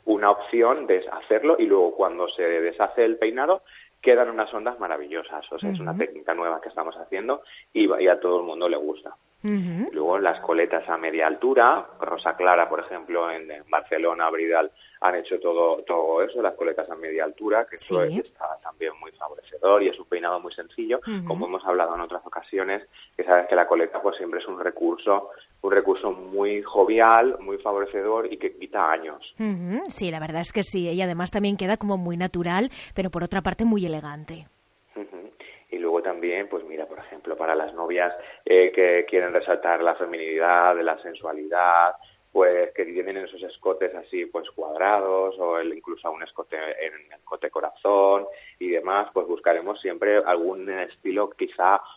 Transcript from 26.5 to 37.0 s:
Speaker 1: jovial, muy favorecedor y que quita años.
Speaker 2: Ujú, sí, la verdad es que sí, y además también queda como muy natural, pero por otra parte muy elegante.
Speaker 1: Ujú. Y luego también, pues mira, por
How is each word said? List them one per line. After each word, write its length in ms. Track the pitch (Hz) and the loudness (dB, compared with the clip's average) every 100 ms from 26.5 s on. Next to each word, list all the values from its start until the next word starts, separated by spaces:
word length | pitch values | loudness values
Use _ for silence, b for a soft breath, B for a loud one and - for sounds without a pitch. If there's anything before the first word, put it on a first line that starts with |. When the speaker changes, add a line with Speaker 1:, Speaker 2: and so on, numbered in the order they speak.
| 104 | -2
Speaker 1:
jovial, 760 | 101 101 95 110 113 113 127 - | 0 4 4 6 8 8 6 0
muy 200 | 98 98 | -6 -6
favorecedor 720 | 110 101 98 104 101 113 117 | -4 -2 -2 -4 -2 -2 -4
y 60 | 101 | -6
que 180 | 98 - | -8 -8
quita 340 | - 104 80 | -8 -2 0
años. 440 | 82 80 73 - - | 0 -4 -14 -18 -8
Speaker 2:
Ujú, 460 | 220 185 175 220 381 | -6 -6 -6 -8 -8
sí, 220 | - 185 | -8 -6
la 80 | 160 | -6
verdad 220 | 156 160 | -6 -6
es 120 | 175 | -6
que 100 | 220 | -4
sí, 260 | 185 190 170 | -4 -4 -2
y 140 | 175 | -2
además 280 | 185 170 175 | -2 -4 -4
también 260 | 208 202 202 | -2 -2 -2
queda 200 | 185 220 | -2 -2
como 220 | 208 196 | -2 -2
muy 180 | 175 170 | -4 -4
natural, 540 | 180 175 170 180 262 B B | -4 -4 -2 0 -2 B B
pero 160 | - 185 | -6 -6
por 120 | 170 | -4
otra 200 | 170 190 | -4 -2
parte 220 | 185 180 | -4 0
muy 200 | 226 208 | 2 2
elegante. 640 | 175 156 147 147 151 160 151 _ _ _ _ - | 0 -6 -8 -14 -16 -18 -20 _ _ _ _ -16
Speaker 1:
Ujú. 340 | 101 90 95 - B B _ | -14 -16 -18 -20 B B _
Y 100 | 90 | -4
luego 220 | 85 85 | 0 0
también, 480 | 82 87 87 90 101 | 0 -4 -4 -4 -4
pues 160 | 90 | -8
mira, 220 | 80 78 78 | -8 -10 -12
por 140 | 82 | -14